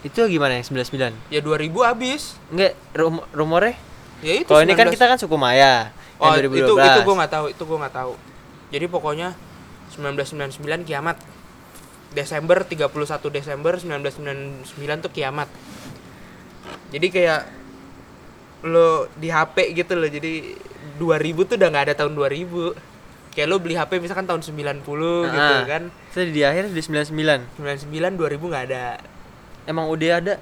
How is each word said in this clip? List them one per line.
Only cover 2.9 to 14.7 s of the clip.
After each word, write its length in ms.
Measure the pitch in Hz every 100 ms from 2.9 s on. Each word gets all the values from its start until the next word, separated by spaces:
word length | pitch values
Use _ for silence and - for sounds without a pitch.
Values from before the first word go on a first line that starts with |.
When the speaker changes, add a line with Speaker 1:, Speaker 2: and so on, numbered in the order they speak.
Speaker 1:
rum-, 320 | 147 165 165 -
rumornya? 480 | 147 156 170 214 - - - - -
Speaker 2:
Ya 240 | 156 208
itu 80 | 349
Speaker 1:
Kalau 80 | 151
ini 160 | 165 190
kan 80 |
Speaker 2:
sembilan 80 | 233
belas. 80 | 220
Speaker 1:
kita 40 | 247
kan 100 | 254
suku 120 | 180 156
Maya 480 | 127 131 135 123 107 - - -
yang 0 |
Speaker 2:
Oh, 160 | 156 156
Speaker 1:
dua 80 |
ribu 100 | 135 135
dua 80 | 131
belas. 160 | 135
Speaker 2:
itu, 80 | 135
itu 80 | 131
gua 140 | 196 190
nggak 160 | 156
tahu, 140 | 156 147
itu 140 | -
gua 140 | 160 160
nggak 160 | 139 131
tahu. 160 | 127 117 - - - - -
Jadi 180 | 143 175
pokoknya 360 | 175 151 151 180 175 - - - - -
sembilan 240 | - 143
belas 160 | 143 139
sembilan 220 | 151 139
sembilan 280 | 135 147 165
kiamat. 320 | 165 143 160 165 - - - - - - - - -
Desember, 480 | 143 143 156 160 180
tiga 240 | 190 160 147
puluh 220 | 156 147
satu 180 | 151 151
Desember 480 | 143 139 143 160
sembilan 260 | 180 170 143
belas 100 | 139
sembilan 240 | 139 143 139 139 135
sembilan 340 | 127